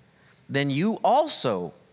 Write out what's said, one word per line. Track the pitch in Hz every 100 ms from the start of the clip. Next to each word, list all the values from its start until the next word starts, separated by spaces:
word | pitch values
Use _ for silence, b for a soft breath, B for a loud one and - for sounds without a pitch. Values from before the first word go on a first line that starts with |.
| _ b b b -
then | 135 143
you | 135 208 220
also | 180 262 320 - 131 95 82 - _